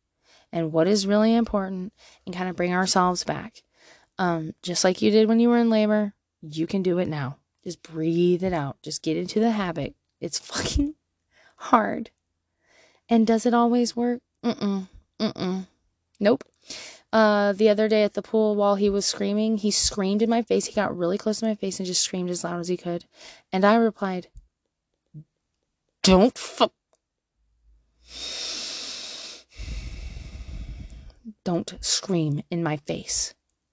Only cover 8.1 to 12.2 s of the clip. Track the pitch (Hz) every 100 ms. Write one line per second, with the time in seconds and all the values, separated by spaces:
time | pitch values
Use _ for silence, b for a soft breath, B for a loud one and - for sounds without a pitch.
8.1 | 170 175 175 185 170 139 - 151 147 160
9.1 | 160 180 214 226 214 185 165 135 - _
10.1 | _ - - - - - 294 285 - _
11.1 | _ _ b b b - 240 208 - 226
12.1 | _